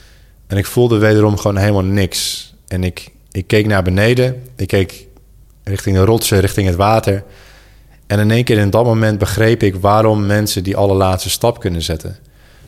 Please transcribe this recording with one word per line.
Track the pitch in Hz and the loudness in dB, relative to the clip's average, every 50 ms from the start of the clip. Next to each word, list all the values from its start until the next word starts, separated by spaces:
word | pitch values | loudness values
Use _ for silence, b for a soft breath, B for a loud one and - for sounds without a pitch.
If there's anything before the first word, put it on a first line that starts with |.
| B B B B B B B B B | B B B B B B B B B
En | - 101 | -4 -4
ik | 101 98 | -4 -4
voelde | - - 123 123 120 117 104 | -2 0 2 2 2 4 2
wederom | 107 107 107 107 104 107 104 | 4 4 4 4 4 2 0
gewoon | 101 - 107 101 | 0 -2 -2 0
helemaal | 95 98 107 104 98 92 | 0 0 2 2 0 0
niks. | 95 98 101 95 85 - - - - - - - - - - _ - | 0 0 0 -2 -2 -4 -6 -8 -8 -8 -10 -14 -18 -20 -20 _ -8
En | 98 92 92 | -6 -4 -4
ik, | 90 - - - - - _ _ _ | -4 -6 -8 -16 -20 -20 _ _ _
ik | - 98 92 | -8 -8 -4
keek | - 117 107 107 | 0 0 2 2
naar | 107 104 95 | 2 0 0
beneden. | 87 90 92 98 104 117 123 123 127 127 127 - - - - | 0 0 0 2 2 2 2 2 0 -2 -4 -8 -14 -16 -10
Ik | - 101 - | -8 -4 -2
keek | - 98 95 - - - - - - - _ _ _ - - - _ _ | 0 0 0 -2 -6 -14 -20 -20 -20 -20 _ _ _ -20 -20 -20 _ _
richting | - 104 98 95 - 104 98 | -10 -8 -8 -4 -2 0 2
de | 95 95 | 2 4
rotsen, | 101 113 120 - - 107 98 | 2 2 0 0 0 0 0
richting | 95 98 - - 98 | 0 0 -2 -2 -2
het | 95 87 | 0 0
water. | 87 98 104 110 113 - 101 98 98 98 b b b b b b b b b b b b b b b b | 0 2 2 2 2 0 -2 -4 -4 -6 b b b b b b b b b b b b b b b b
En | - 104 101 | -4 -2 0
in | 107 107 | 2 2
één | 110 117 123 | 2 2 2
keer | 127 120 104 | 2 2 2
in | 104 98 | 2 2
dat | 95 110 120 | 2 2 2
moment | 123 113 110 113 107 107 101 | 2 2 2 0 0 0 -2
begreep | 104 90 - - 110 113 117 - | -2 -2 0 0 2 2 2 2
ik | 110 101 92 | 0 0 0
waarom | 92 95 101 104 110 110 110 107 104 101 | 0 0 2 2 4 4 2 2 0 0
mensen | 101 104 107 107 104 - 101 92 | 0 0 0 0 -2 -4 -4 -4
die | 95 98 | -4 -2
allerlaatste | - 101 101 98 95 95 92 92 92 - 92 | 0 0 2 2 2 2 0 0 -2 -4 -6
stap | - - - 117 117 - | -4 -2 -2 -2 -2 -2
kunnen | - 98 87 82 | -4 -4 -4 -4
zetten. | 80 - 82 78 - 90 95 - - b b b b b b b b | -4 -6 -6 -8 -8 -12 -16 -16 -20 b b b b b b b b